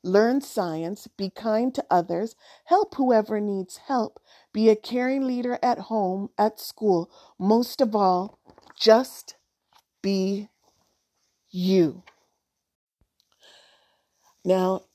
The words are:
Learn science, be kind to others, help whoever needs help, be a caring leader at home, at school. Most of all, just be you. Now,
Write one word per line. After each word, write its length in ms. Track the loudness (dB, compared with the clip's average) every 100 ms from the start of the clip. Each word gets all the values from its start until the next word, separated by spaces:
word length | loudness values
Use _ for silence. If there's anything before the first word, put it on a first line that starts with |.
Learn 380 | 0 2 4 0
science, 640 | -4 -6 -6 -6 -8 -10 -16 -10
be 120 | -10
kind 460 | -8 -4 -2 -2 -4
to 100 | 0
others, 460 | 0 0 -6 -6 -12 _ -20 0
help 300 | 0 0 -2
whoever 460 | 2 2 0 -4
needs 360 | -4 -6 -8 -14 -6
help, 320 | -4 -4 -8 _ _ _
be 160 | 2 4
a 60 | 4
caring 520 | 0 -4 -2 -2 -2
leader 320 | -4 -4 -2
at 180 | 0 -2
home, 500 | -4 -2 -2 -4 -8 0
at 220 | -2 -2
school. 520 | -16 -4 0 0 -2 _ _ -4
Most 440 | 2 2 2 -2
of 140 | 0 2
all, 440 | 2 0 -4 -12 _ -20 _ 0
just 560 | 6 6 4 -10 -20 -20 _ _ _ _ _ _
be 460 | -4 -2 -2 -4 -8 _ _ _ _ _ _ _ _ _ _
you. 540 | -4 2 2 2 -2 -18 _ _ _ _ _ _ _ _ _ _ _ _ _ _ _ _ _ _ _ _ _ _ _ -2
Now, 380 | 0 0 -4 -8